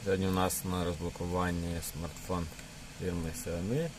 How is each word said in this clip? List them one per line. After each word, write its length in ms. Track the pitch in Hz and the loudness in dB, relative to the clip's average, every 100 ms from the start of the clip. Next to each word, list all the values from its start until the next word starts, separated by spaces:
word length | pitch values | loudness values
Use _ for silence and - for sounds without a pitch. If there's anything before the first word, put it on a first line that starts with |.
Сьогодні 240 | 101 95 95 | 4 4 6
у 40 | |
нас 340 | 92 92 - 95 | 4 4 2 0
на 200 | 92 87 | 0 0
розблокуванні 920 | 80 85 - 87 90 90 85 85 85 - | 0 -2 -2 0 2 2 2 0 -2 -4
смартфон 540 | 69 82 73 - 90 82 - - - - - | -4 -6 -6 -2 -2 -2 -6 -12 -12 -12 -4
фірми 300 | 90 87 80 | -2 0 -2
Xiaomi, 600 | 78 - 85 95 131 165 | -2 -2 -2 2 2 0